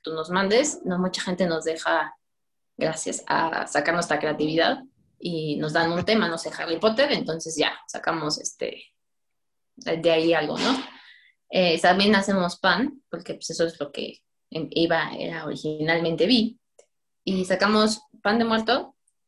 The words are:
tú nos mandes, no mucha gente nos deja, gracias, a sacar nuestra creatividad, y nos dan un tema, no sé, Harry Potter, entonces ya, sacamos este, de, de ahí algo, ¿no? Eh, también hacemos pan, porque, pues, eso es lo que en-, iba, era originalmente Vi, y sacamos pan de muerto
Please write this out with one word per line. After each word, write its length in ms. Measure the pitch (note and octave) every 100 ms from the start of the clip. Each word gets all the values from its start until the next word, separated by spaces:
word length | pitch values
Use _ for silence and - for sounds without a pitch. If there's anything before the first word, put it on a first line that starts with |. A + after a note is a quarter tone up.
tú 100 | D#3+
nos 160 | D#3+ D#3+
mandes, 500 | F#3 G3 A#3 D4+ -
no 140 | F#3 F3+
mucha 240 | F#3 -
gente 240 | F#3+ F3+ F3+
nos 180 | D#3+
deja, 500 | D#3+ D#3+ E3 E3 D3+ - _ _ _ _ _ -
gracias, 480 | D#3 D#3+ - - -
a 380 | D3 E3 - -
sacar 260 | D3+ D#3
nuestra 240 | E3+ E3+ D3+
creatividad, 640 | D#3 D3+ D3+ D#3+ E3 C4+ - _ _ _
y 360 | F3 E3 D#3 D3
nos 160 | D#3
dan 200 | E3+ E3
un 120 | E3+
tema, 240 | F3 A3 E3+
no 80 | E3
sé, 140 | D#3+ -
Harry 200 | D#3+ E3
Potter, 340 | A3 A3 C#4+
entonces 440 | G3 C#3+ E3 D#3+ D3+
ya, 160 | C3 - -
sacamos 520 | - - E3 D3+ -
este, 520 | - - - - - _ _ _ _ _ _ _ _ -
de, 200 | D3+ E3
de 120 | E3
ahí 240 | E3 E3
algo, 240 | D#3+ D3+ D#3+
¿no? 180 | A#3 C4 - - - - _ _ -
Eh, 320 | F#3 F3+ E3
también 340 | F3+ F#3+ G3+ G3+
hacemos 420 | G3 G3 F3 -
pan, 420 | F#3+ F3+ C#4+ - _
porque, 260 | E3+ -
pues, 140 | D3+ -
eso 140 | D#3+
es 160 | E3 -
lo 100 | C#3+
que 260 | - C#3+ - _ _ _
en-, 180 | D#3+ D3
iba, 400 | - E3 E3 D#3 -
era 280 | E3+ E3 D3+
originalmente 800 | C#3 D#3 D#3 D#3 E3+ E3 D#3+ F3+
Vi, 320 | B3 G#3+ - _ _ _ _ _ _
y 220 | - F#3+ F#3
sacamos 560 | F3+ G3+ G#3+ A3 - - -
pan 160 | G3+ A#3
de 60 |
muerto 500 | A3+ A3 A3 C4 - _ _ _